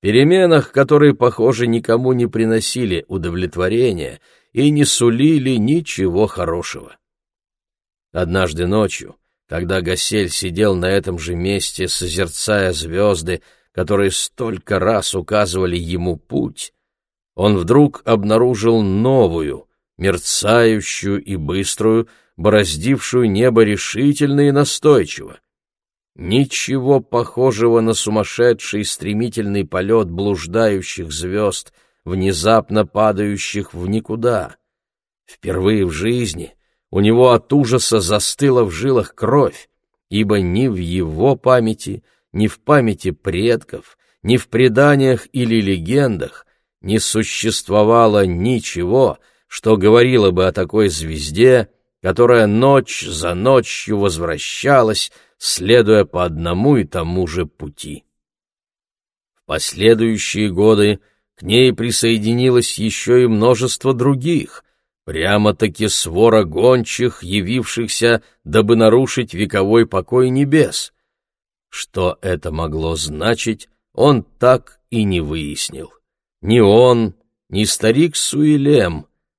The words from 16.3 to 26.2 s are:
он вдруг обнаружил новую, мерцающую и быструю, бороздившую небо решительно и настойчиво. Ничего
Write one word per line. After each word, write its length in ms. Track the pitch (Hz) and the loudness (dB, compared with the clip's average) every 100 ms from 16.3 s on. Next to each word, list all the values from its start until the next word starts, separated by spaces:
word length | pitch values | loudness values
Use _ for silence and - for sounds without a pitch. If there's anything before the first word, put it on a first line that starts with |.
| 69 - - - _ _ _ _ _ _ | -6 -6 -8 -18 _ _ _ _ _ _
он 220 | - 101 101 | -2 0 0
вдруг 460 | 85 127 147 - | 2 4 4 0
обнаружил 800 | - 113 101 110 123 117 110 113 | -2 0 2 2 2 0 0 0
новую, 840 | 101 95 120 135 101 82 76 67 _ _ _ - | 0 0 2 2 2 0 -6 -8 _ _ _ -6
мерцающую 1200 | 95 87 - - 101 117 117 110 - - 98 101 | -2 -2 -4 -4 0 2 2 0 -4 -8 -6 -6
и 140 | - 95 | -6 -8
быструю, 720 | 73 92 95 - 110 113 117 _ _ - | -4 -4 -4 -2 0 0 -2 _ _ -4
бороздившую 960 | 92 104 95 78 101 135 - 127 117 | 2 2 2 -4 -2 -2 0 0 0
небо 320 | 98 127 113 | 2 2 4
решительно 840 | 110 101 - 101 139 143 143 143 143 | 2 2 -6 -2 -2 0 0 2 2
и 40 | |
настойчиво. 840 | 139 147 - 156 139 80 - - - _ _ _ _ _ _ _ | 2 0 0 2 2 2 -8 -16 -20 _ _ _ _ _ _ _
Ничего 840 | _ | _